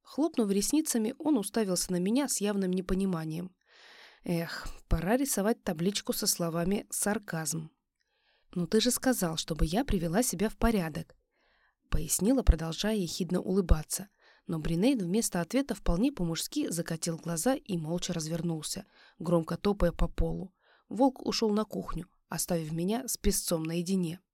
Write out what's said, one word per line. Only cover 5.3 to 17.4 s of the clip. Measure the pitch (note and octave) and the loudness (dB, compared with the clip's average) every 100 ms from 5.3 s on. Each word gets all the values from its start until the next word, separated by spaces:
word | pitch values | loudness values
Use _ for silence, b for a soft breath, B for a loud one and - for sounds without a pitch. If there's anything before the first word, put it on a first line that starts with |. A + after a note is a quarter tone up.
| - G3 A#3+ | 0 0 0
табличку | - D#3+ F3 G#3 - | -2 -2 -2 -2 -4
со | - G#3 | -2 0
словами | - E3+ E3 E3+ G#3 - | 0 -2 -2 0 -2 -4
"сарказм". | - G3+ A3 G#3 E3 D#3 D#3+ D#3 _ _ _ _ _ _ _ _ | -4 -2 -2 -4 -6 -4 -6 -8 _ _ _ _ _ _ _ _
"Ну | F#3 E3+ | -6 2
ты | A3 | 2
же | A#3+ | 2
сказал, | - C4 B3 F3 D#3+ | 2 0 0 0 -2
чтобы | - D#3 E3 | -4 0 2
я | F#3 | 2
привела | C#4 G3+ E3 F3 | 2 0 2 2
себя | B3 E3+ G#3 | 0 0 -2
в | - | 2
порядок", — | A3+ A3 D#3+ D3 D#3+ - _ _ _ _ _ _ _ | 2 2 -2 -6 -12 -16 _ _ _ _ _ _ _
пояснила, | D#3+ D#3 - F#3+ C4 | 0 0 2 4 4
продолжая | - D#3+ D#3+ D#3 G#3 A3 | 6 4 2 -2 0 0
ехидно | E3+ - E3+ F3 | -2 -2 -2 -2
улыбаться. | - F#3+ F3 D#3+ D3+ - G3 b b b - | 2 0 4 2 2 -8 -8 b b b -6
Но | D#3+ | -4
Бринейн | D#3+ E3 A3+ C4+ | -2 2 2 2
вместо | F3 G#3 - F3+ | 0 0 0 -2
ответа | E3+ B3+ C#4 | 0 -2 -2
вполне | G3 - E3+ C4 | -2 0 2 0
по-мужски | C#4+ E3+ E3 - D4 D4 | 0 -4 -2 -4 -4 -4
закатил | E3 E3 E3 - D#3+ | -4 -4 -4 -4 -6
глаза | E3 E3+ | -6 0